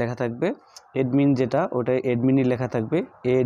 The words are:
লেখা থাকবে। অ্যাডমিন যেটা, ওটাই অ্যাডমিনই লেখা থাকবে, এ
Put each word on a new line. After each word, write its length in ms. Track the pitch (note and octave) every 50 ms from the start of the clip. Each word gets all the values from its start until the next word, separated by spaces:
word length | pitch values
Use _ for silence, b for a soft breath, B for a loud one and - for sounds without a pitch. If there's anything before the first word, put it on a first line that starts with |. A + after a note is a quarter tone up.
লেখা 140 | A#2+ A#2 B2 -
থাকবে। 260 | B2+ A#2 A#2 B2+ D#3+ G3+ C#4+ - B B B B B B -
অ্যাডমিন 360 | C3 C3 B2 B2 C#3+ C#3+ C#3+ C3+ B2
যেটা, 200 | C3 A2+ - D3 F#3 - - B2
ওটাই 200 | A2+ B2 B2+ B2+ -
অ্যাডমিনই 380 | B2+ A#2+ A#2+ B2 C3 C3 C#3 B2+ B2+
লেখা 160 | B2 B2 B2+ A#2+ -
থাকবে, 240 | A#2 A2 A#2 D3+ F3 C4 - - - - B2 B2+
এ 20 | C3 B2